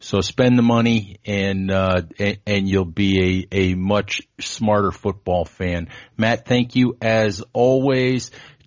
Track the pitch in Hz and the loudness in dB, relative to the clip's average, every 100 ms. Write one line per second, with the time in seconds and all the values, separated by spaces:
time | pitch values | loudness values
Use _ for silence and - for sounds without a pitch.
0 | - 101 92 - 127 123 117 117 117 113 | -4 -2 0 2 4 4 4 4 2 0
1 | 98 92 - 101 98 95 95 95 95 92 | -4 -12 -6 -4 -2 -2 -2 0 2 0
2 | 82 - 101 101 - 101 98 95 87 80 | -4 -4 -4 -4 -4 -2 0 0 0 0
3 | 98 95 92 92 - 98 92 92 95 104 | 2 2 2 0 -2 0 0 0 0 0
4 | 101 - - - - - 107 104 101 - | -2 -8 -10 -14 -12 -4 0 2 0 -2
5 | 101 95 - 90 82 - 92 87 80 - | -6 -4 -2 -2 -4 -6 -4 -4 -8 -14
6 | - - 110 117 - 123 120 127 123 - | -12 -2 0 0 0 -2 0 0 0 0
7 | 113 110 107 92 - 117 123 131 135 131 | 0 2 0 -2 -6 0 2 2 2 0
8 | 127 127 - - - _ | 0 -2 -6 -16 -20 _